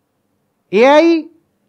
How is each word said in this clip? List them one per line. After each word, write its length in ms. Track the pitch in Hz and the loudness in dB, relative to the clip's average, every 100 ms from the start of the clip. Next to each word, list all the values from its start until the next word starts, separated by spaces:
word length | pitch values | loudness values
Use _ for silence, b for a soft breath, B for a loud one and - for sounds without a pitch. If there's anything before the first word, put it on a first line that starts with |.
| _ _ _ _ _ _ _ | _ _ _ _ _ _ _
एआई 560 | 190 254 302 330 330 302 _ _ _ | -2 0 2 0 -2 -6 _ _ _